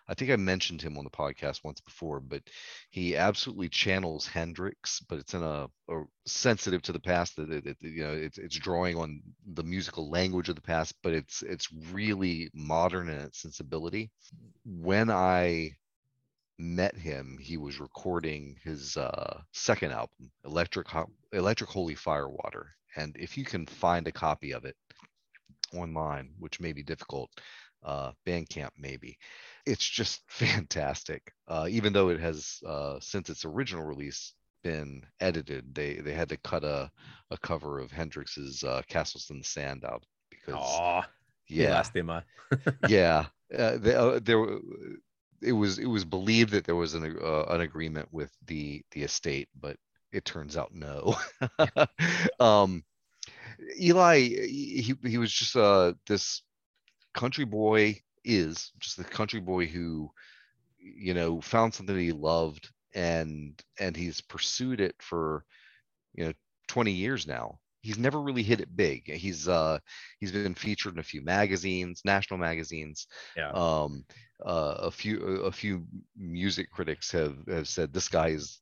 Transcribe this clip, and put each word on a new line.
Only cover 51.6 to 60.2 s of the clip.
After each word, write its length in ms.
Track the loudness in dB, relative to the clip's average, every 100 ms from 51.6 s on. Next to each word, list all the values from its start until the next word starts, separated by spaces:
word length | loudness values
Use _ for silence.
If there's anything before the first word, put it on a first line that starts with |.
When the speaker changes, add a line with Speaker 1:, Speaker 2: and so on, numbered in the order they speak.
| 4 6 4 4 2 2 2 6
Speaker 1:
Um, 440 | 10 10 8 4 -8 _ _ _ -18 -16 -18 -14 -12 4
Eli, 400 | 8 10 10 10
he, 720 | 8 2 -2 -2 -4 -2 0 -2
he 140 | 0 2
was 140 | 2
just, 240 | 2 2 6
uh, 380 | 10 10 8 4 0
this 380 | 0 0 -6 -10 _ _ _ _ _ _
country 320 | -2 0 0 -2
boy, 540 | 2 6 6 6 2 _ _
is 480 | 2 4 4 -2 -10 -10
just 180 | -10 -8
the 60 |
country 360 | -6 -4 -2 -4
boy 260 | -2 0 0
who, 460 | -2 -4 -4 -6 -12